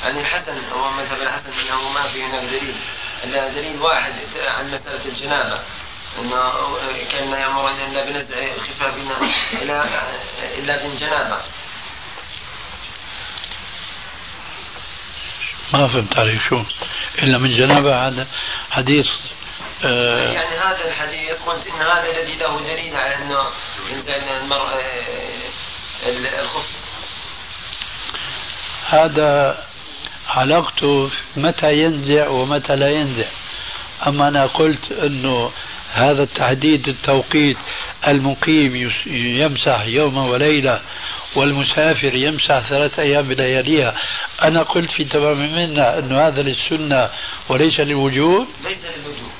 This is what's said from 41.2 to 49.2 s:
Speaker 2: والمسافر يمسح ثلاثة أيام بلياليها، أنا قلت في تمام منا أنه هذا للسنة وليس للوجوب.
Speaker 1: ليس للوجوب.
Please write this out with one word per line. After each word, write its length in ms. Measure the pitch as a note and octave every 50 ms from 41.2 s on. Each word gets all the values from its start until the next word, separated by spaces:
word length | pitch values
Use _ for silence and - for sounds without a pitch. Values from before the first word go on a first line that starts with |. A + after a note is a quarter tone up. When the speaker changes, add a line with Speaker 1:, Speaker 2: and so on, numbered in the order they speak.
| - - -
Speaker 2:
والمسافر 800 | C#3 C3+ C#3+ C#3+ C#3 C#3 B2 - - D3+ D#3+ D#3+ - C#3+ C#3 B2
يمسح 540 | B2+ C3 D3+ D#3 C#3+ - - D3 C3 A#2 A2+
ثلاثة 340 | C#3+ C#3 D3 C#3+ - - D#3
أيام 240 | C#3+ C#3+ C#3+ C#3+
بلياليها، 680 | C3 C3 B2+ C3 B2+ C3 C3 B2+ C3+ D#3 D3+ C3 A#2 A2 - - - - - - - - - -
أنا 200 | D#3 D#3+ E3 D#3
قلت 280 | - - F3+ E3+ D#3+ -
في 60 | - D3+
تمام 340 | C#3 - D3+ D3 D3+ D3+
منا 600 | C#3+ C#3+ D3+ D#3 E3+ F3 E3 D3+ D3 C#3 A#2 C3+ E3+
أنه 280 | C3 B2+ C3 C3+ D3+
هذا 140 | D#3+ C#3 C3+
للسنة 680 | C#3+ C#3 B2+ - - - E3 D#3 D#3 D3 C#3 B2+ A#2+ G2+ - - - - - - - -
وليس 300 | C3 C3 D3+ E3 - -
للوجوب. 680 | D3 C#3 D3 C#3 C#3 C#3 C3 C3+ D3 E3 F3+ G3+ B3+ B3+ - - -
Speaker 1:
ليس 140 | F3+ F#3+ F#3+ F3 E3+ E3
للوجوب. 340 | D3+ C#3+ D3 D3 -